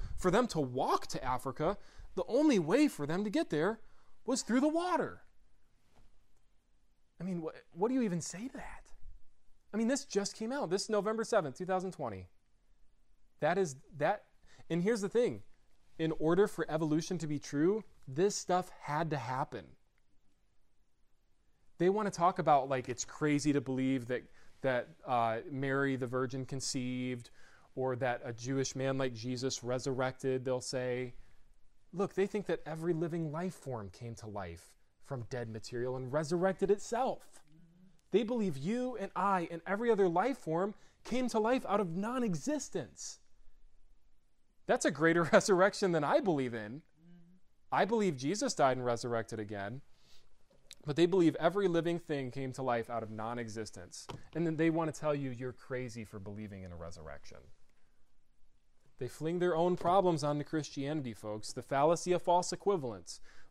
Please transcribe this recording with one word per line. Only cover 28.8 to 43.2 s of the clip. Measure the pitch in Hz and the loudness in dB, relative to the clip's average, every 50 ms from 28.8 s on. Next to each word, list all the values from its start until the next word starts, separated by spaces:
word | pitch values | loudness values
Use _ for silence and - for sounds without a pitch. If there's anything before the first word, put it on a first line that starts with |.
| 131 135 135 135 | -2 0 0 0
like | 131 131 123 | 0 -2 -2
Jesus | 110 110 123 127 123 123 135 127 - - | -4 -6 -4 -4 -2 -2 -2 -4 -4 -4
resurrected, | 120 127 127 - 143 131 123 127 131 127 - - 135 131 127 123 | -4 -4 -2 -2 -2 -2 0 0 -2 -2 -2 -2 -2 0 0 0
they'll | 131 127 127 | -2 -2 -2
say. | - - - 127 127 127 123 127 127 123 - - - - - - - - - - - - - - - - - | -2 -4 -4 -4 -2 -2 -2 -2 -4 -6 -8 -12 -14 -16 -18 -20 -20 -20 -20 -20 -20 -20 -20 -20 -20 -12 -4
Look, | 170 202 170 - | -2 -2 -2 0
they | - 190 202 | 0 0 0
think | - 214 - | 0 -4 -2
that | - 170 - - | -2 -4 -4 -4
every | 147 160 160 160 175 170 | -6 -8 -4 0 0 0
living | 156 170 170 160 170 165 156 | 0 0 -2 -2 -2 -2 -2
life | 143 160 175 190 - | -4 -4 -4 -4 -6
form | - - 135 127 113 104 95 | -8 -8 -8 -6 -6 -8 -10
came | - - 120 117 113 | -12 -12 -12 -12 -10
to | - - 113 | -10 -12 -10
life | 101 104 95 87 85 85 - - - _ - _ _ _ - | -8 -8 -8 -8 -10 -12 -16 -20 -20 _ -20 _ _ _ -12
from | - 139 127 117 - | -10 -8 -8 -8 -6
dead | 131 123 120 113 | -6 -6 -6 -6
material | 110 113 - - 127 120 120 127 127 131 | -8 -10 -10 -8 -6 -4 -2 -2 -2 -4
and | 131 127 127 | -4 -2 -2
resurrected | 151 160 143 180 170 180 190 185 - 196 190 | -2 0 0 0 2 2 2 2 2 2 2
itself. | 202 202 - - 233 226 262 240 170 - - - - - - - - - - - - - - - - - _ _ | 2 2 2 -2 -2 0 0 0 -2 -4 -8 -16 -20 -20 -20 -20 -20 -20 -20 -20 -20 -20 -20 -20 -20 -20 _ _
They | - 208 240 | 2 4 4
believe | 208 254 240 208 185 147 135 | 4 2 0 2 0 0 -2
you | 135 180 226 247 202 208 202 - | -2 -2 0 0 0 -2 -4 -4
and | 196 190 - | -6 -6 -2
I | - 185 202 196 185 170 - | 0 2 4 4 2 2 -2
and | 170 165 - 185 | -6 -10 -4 -4
every | 190 208 240 240 | -2 0 4 4
other | 226 190 202 180 | 6 6 6 6
life | 165 180 202 262 262 - | 6 4 2 2 0 -2
form | - 165 156 170 190 208 214 - - - - _ - | -2 -2 0 0 0 0 -2 -8 -16 -20 -20 _ -8
came | - 220 254 254 233 | -2 0 0 0 2
to | - 226 | 2 2
life | 214 226 254 254 254 - | 4 4 2 2 2 2
out | 190 208 | 2 2
of | 208 170 160 185 | 2 0 0 -2
non-existence. | 202 226 247 262 240 220 175 147 - - 302 294 - - - 180 127 - - - - - - - | -2 -2 -2 0 0 0 0 -2 0 -2 -2 -2 -2 -4 -6 -6 -6 -6 -10 -14 -14 -14 -14 -16